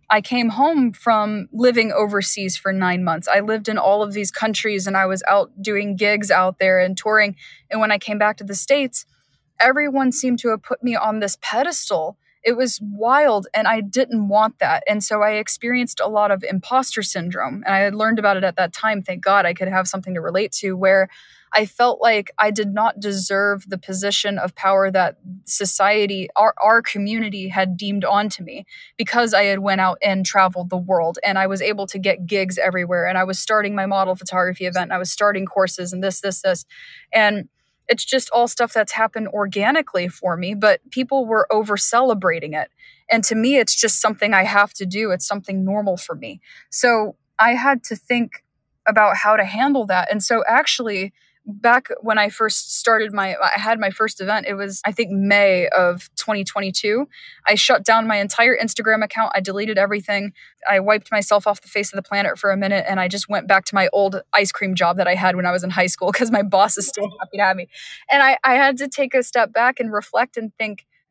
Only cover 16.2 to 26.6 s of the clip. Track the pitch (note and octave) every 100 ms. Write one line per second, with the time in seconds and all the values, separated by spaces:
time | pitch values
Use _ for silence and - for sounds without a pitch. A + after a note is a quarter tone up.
16.2 | G#3 F#3+ - F#3+ - C4 C4 A3+ G3 F#3
17.2 | E3+ F3 B2+ F#3+ - G3 G3+ G#3 A3 A3+
18.2 | G#3 F#3+ F#3+ F3 E3+ - A3 G#3 F#3+ F3+
19.2 | G3 G3 F3 F3+ F#3+ F#3 F#3 F#3+ F#3 F3
20.2 | E3 F#3 G#3 - G3 F#3 F#3+ F#3+ F#3+ -
21.2 | - _ - G#3+ G#3 - B3 - A#3 G#3+
22.2 | G3 - G#3+ G#3 G3+ G#3 A3+ G#3 G3+ G3
23.2 | F#3 G3 G3+ G3+ F#3+ F#3 - F#3 G3+ G3+
24.2 | G3+ G3 F#3 - G3 G3 F#3+ F#3+ E3+ -
25.2 | - - - - G3 - G3+ G#3+ G3+ G3
26.2 | F3+ - G#3+ -